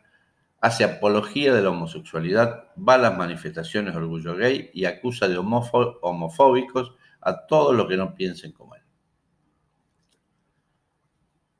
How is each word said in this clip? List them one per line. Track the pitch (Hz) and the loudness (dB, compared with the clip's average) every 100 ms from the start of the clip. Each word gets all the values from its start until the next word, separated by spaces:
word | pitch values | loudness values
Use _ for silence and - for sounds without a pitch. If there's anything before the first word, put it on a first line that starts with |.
| _ _ _ _ _ _ | _ _ _ _ _ _
hace | 113 117 | -2 2
apología | 104 - 104 104 107 143 143 | 0 2 2 2 0 0 2
de | 120 | 4
la | 98 | 2
homosexualidad, | 87 82 80 - 82 82 104 120 - - - | -2 -6 -12 -10 -6 0 2 2 -2 -14 -4
va | 101 | 4
a | 131 | 4
las | 117 92 | 4 0
manifestaciones | 87 85 - 82 82 107 101 82 | -4 -8 -10 -10 -6 -6 -4 -6
de | |
orgullo | 82 82 82 87 | -6 -6 -8 -2
gay | 120 139 - | 0 -2 -6
y | - 92 | -4 -4
acusa | - 123 120 95 | -4 -6 -2 -2
de | 90 | 0
homofo-, | 95 120 120 123 120 - | 0 -2 0 0 0 -2
homofóbicos | 87 87 82 - 135 127 127 131 120 - _ _ | -6 -4 -4 4 4 4 0 -4 -6 -10 _ _
a | 95 90 - | -6 -6 2
todos | 156 143 120 | 4 4 4
los | 95 | 2
que | 92 | -2
no | 92 - | -4 -4
piensen | 92 85 80 | -6 -6 -14
como | - - | -20 -20
él. | - _ _ _ _ _ _ _ _ _ _ _ _ _ _ _ _ _ _ _ _ _ _ _ _ _ _ _ | -20 _ _ _ _ _ _ _ _ _ _ _ _ _ _ _ _ _ _ _ _ _ _ _ _ _ _ _